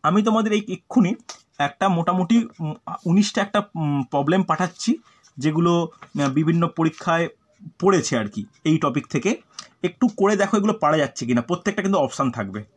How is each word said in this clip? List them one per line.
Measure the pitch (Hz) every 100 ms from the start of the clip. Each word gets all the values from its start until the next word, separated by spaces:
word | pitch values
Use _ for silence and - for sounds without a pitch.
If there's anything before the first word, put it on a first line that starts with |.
আমি | 151 196
তোমাদের | 220 220 214
এই | 208 202
এক্ষুনি | 185 _ 254 180 233 - - _ -
একটা | 143 - 196
মোটামুটি, | 170 170 180 175 233 226 -
উম, | 160 - - 165 -
উনিশটা | 180 202 -
একটা, | 202 208 208
উম, | - 151 143
problem | 127 143 139 190
পাঠাচ্ছি, | 180 160 180 - - 311 _ _ _ -
যেগুলো, | 143 156 170 170 165 _
আহ, | - 202 190
বিভিন্ন | 135 160 170 170
পরীক্ষায় | - 160 - - 165 170 - _ _ - _
পড়েছে | 185 185 123 123
আর | 104
কি | 107 101 _
এই | 160 151
topic | 147 131 -
থেকে। | 147 180 285 _ - - _
একটু | 180 - 247
করে | - 202 208
দেখো | 196 214
এগুলো | 208
পারা | 220 151 156
যাচ্ছে | 139 - 120
কিনা, | 120
প্রত্যেকটা | 120 170 - 202
কিন্তু | 190 196
option | 143 - 131
থাকবে | 120 101 101 101